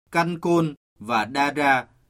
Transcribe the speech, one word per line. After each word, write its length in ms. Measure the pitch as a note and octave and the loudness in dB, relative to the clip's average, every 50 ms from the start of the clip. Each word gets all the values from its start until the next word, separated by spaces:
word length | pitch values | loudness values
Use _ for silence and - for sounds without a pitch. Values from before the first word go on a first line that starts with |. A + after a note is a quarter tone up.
| _ _ | _ _
Calcol 560 | - E3+ E3+ E3+ F3 D#3+ - F3 E3+ E3+ E3 D#3 C#3 - _ _ _ - | -2 -2 -2 -2 -4 -4 -2 0 2 2 2 0 -4 -8 _ _ _ -14
và 300 | G#2 A2 A#2 A2 G#2 A2+ C3+ | -8 -4 -2 -2 -2 -2 -2
Dara, 520 | C#3 C#3 C#3+ C#3 D3 C#3+ C3+ C3+ B2 - - _ _ _ _ | -2 -2 0 0 0 2 2 2 2 0 -6 _ _ _ _